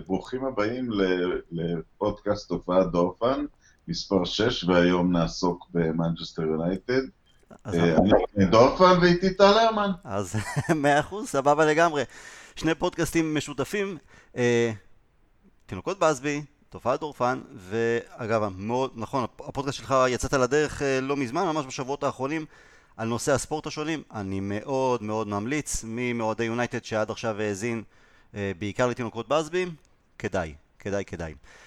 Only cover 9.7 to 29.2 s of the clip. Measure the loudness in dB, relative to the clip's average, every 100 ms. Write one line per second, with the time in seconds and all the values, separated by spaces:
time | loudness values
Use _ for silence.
9.7 | 2 -2 -4 -6 -4 -2 -4 -4 -4 0
10.7 | 2 4 2 2 -6 -4 0 4 6 6
11.7 | 6 4 2 -4 -6 -20 -20 -20 -4 -2
12.7 | 0 -2 -2 0 0 0 -2 -4 -6 -4
13.7 | -2 -4 -6 -14 -20 _ -2 2 2 2
14.7 | -2 -12 -20 _ _ _ _ _ _ -12
15.7 | -8 -6 0 2 2 -2 -4 -6 _ _
16.7 | -8 -2 -2 -4 -2 -2 -2 -6 -16 -8
17.7 | -2 0 0 -4 -8 -2 0 0 -4 -4
18.7 | -2 -2 -6 -6 -4 -6 -8 -12 -8 -6
19.7 | -6 0 2 4 2 0 2 4 2 0
20.7 | 0 0 0 0 -2 -2 -2 -2 -2 -4
21.7 | -6 -6 -4 -4 -2 -4 -4 -8 -16 -20
22.7 | -20 _ -8 -4 -2 0 0 0 -6 -6
23.7 | -6 -6 -6 -8 -8 -6 -4 -4 -6 -4
24.7 | -2 0 0 -2 -4 -2 -4 -2 -4 -4
25.7 | -8 -6 -6 -4 -2 -2 -2 -2 -2 -4
26.7 | -6 -4 -2 -2 -4 -6 -2 -4 -2 -4
27.7 | -6 -8 _ _ _ _ -8 -6 -4 -6
28.7 | -2 0 -2 -6 -6